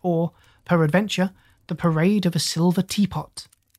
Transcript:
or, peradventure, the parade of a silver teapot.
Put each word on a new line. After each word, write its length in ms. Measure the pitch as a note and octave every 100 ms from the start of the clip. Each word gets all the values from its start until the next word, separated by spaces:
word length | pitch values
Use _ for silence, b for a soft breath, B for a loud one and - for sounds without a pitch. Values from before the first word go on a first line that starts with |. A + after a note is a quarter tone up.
or, 300 | F#3 E3 E3+ b b b
peradventure, 680 | - F3 D#3 F#3 G#3 - F#3+ b b b b
the 60 |
parade 520 | E3 E3+ D#3 F3 G#3 F#3
of 100 | D#3+
a 40 |
silver 420 | - D#3+ F3 F3
teapot. 680 | F#3 - G3 D3+ - - - _ _